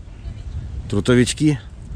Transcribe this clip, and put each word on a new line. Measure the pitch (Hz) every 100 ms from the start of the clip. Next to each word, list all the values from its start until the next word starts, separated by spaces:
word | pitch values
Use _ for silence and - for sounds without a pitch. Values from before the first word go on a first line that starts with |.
| - - - - - - - - -
Трутовички, | 101 - 123 120 - 151 131 - - -